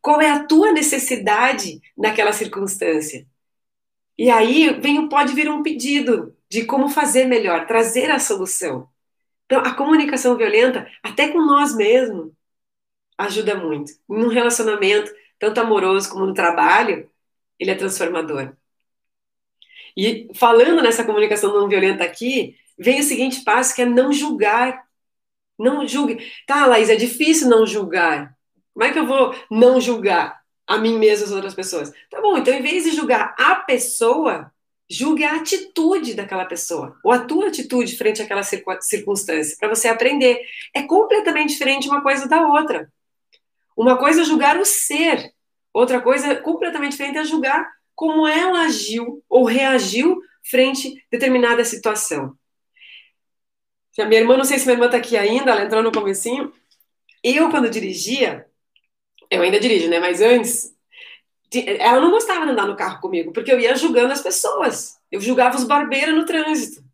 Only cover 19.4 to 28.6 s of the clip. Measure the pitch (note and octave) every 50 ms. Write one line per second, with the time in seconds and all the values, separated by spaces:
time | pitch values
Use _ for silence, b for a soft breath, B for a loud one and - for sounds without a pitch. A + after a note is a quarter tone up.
19.4 | _ _ _ _ B B B B B B B F#3+ G3 A3+ B3 A3 - - - -
20.4 | B3+ A#3 A#3 A3+ B3 E4 E4+ E4 B3+ A3+ A3+ A#3 A3+ A3 G#3+ G#3 G#3+ G#3 G#3 G#3
21.4 | G3+ G3 G#3 G3+ G3+ G3 G#3 F#3+ F#3+ F#3+ - - F3 E3+ - - A3+ B3 C4+ B3+
22.4 | - B B B B B B - F#3+ A#3 C4+ C#4+ D4 - C4+ A3+ B3+ C4+ B3+ -
23.4 | - A3 G#3+ B3 B3+ - - - B3 A#3+ A#3+ B3 C4 D4 C#4+ C#4+ D4 D4 B3 G3
24.4 | G#3 G#3 G#3+ A#3 B3+ C4 B3+ - - _ _ _ _ _ _ _ _ _ _ _
25.4 | _ _ _ - G#3+ B3+ D4 D4 C4+ A3+ A#3+ C4+ C#4+ A3+ A3+ - - - - -
26.4 | _ - C#4 D4 C#4 B3+ - - A3 G3+ A3 A3 A#3 B3 - - D4+ D#4 D#4+ D#4
27.4 | C#4+ B3 A#3 A3 A3 F#3+ F#3+ G#3+ F#3+ F3 E3 F#3 E3+ E3 D3+ D3 D3 C3+ _ _
28.4 | _ _ _ _